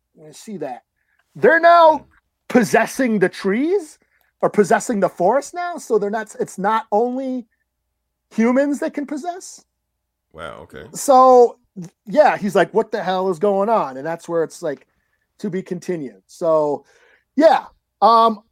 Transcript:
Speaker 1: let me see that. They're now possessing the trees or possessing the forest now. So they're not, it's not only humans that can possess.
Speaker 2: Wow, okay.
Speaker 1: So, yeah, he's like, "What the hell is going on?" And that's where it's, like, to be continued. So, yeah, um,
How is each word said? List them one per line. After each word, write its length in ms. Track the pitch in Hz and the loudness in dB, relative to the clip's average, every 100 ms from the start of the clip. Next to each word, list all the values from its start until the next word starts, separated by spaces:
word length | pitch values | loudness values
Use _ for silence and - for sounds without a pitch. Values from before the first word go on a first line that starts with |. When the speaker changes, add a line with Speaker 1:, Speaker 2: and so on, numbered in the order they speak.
| _ _ | _ _
Speaker 1:
let 100 | 156 | -20
me 60 | |
see 240 | 143 - 190 | -20 -16 -12
that. 260 | 147 123 _ _ _ _ _ 156 | -12 -14 _ _ _ _ _ 0
They're 240 | 214 320 | 2 4
now 440 | 339 339 320 311 - _ _ _ - | 6 8 6 4 -4 _ _ _ -2
possessing 720 | 247 208 - 220 - 262 214 | 0 2 2 0 -2 -2 0
the 100 | 175 | -2
trees 680 | - 196 214 311 392 311 _ _ _ _ _ | -2 -4 -2 -2 -4 -6 _ _ _ _ _
or 80 | 165 | -2
possessing 500 | - 185 214 - 214 | 0 2 0 -2 -2
the 80 | 175 | -4
forest 460 | - 180 262 277 | 0 0 0 -4
now. 240 | 349 349 320 | -8 -10 -10
So 200 | - 214 | -4 -2
they're 120 | 202 | -2
not, 260 | 220 214 - | -6 -10 -10
it's 200 | 160 - | -10 -6
not 280 | 196 220 220 | -4 -4 -2
only 560 | 208 247 254 269 254 - _ _ _ _ _ _ _ _ | -2 -2 -4 -8 -8 -12 _ _ _ _ _ _ _ _
humans 500 | - 233 254 285 277 | -2 0 0 -2 -4
that 140 | 320 | -6
can 120 | 294 277 | -8 -10
possess. 580 | 294 349 349 - - _ _ _ _ _ _ _ | -10 -10 -12 -16 -20 _ _ _ _ _ _ _
Speaker 2:
Wow, 260 | 78 82 55 | -16 -16 -16
okay. 240 | - 67 92 | -18 -20 -18
Speaker 1:
So, 680 | 247 - 262 262 254 240 - _ - 170 _ - | -6 2 4 6 6 4 0 _ -20 -20 _ -2
yeah, 300 | 226 262 160 | 2 2 2
he's 200 | 196 185 | -2 0
like, 180 | 170 | 0
"What 180 | 196 220 | -2 -4
the 100 | 220 | -6
hell 280 | 180 185 190 | -4 -4 -4
is 100 | 165 | -2
going 300 | 202 196 202 | -2 0 0
on?" 260 | 220 147 131 | -2 -2 -8
And 100 | 151 | -10
that's 220 | 165 - | -10 -6
where 160 | 170 | -4
it's, 180 | 156 - | -4 -6
like, 240 | 165 135 _ _ _ _ _ _ | -10 -10 _ _ _ _ _ _
to 120 | 208 | -10
be 140 | 185 | -8
continued. 600 | 190 180 - 175 131 101 _ | -8 -10 -8 -10 -10 -16 _
So, 560 | - 170 160 147 143 - _ _ _ _ - | -8 -2 0 0 -4 -10 _ _ _ _ 2
yeah, 300 | 311 233 - _ _ _ | 4 2 -2 _ _ _
um, 420 | 208 226 226 208 _ | 2 4 2 -2 _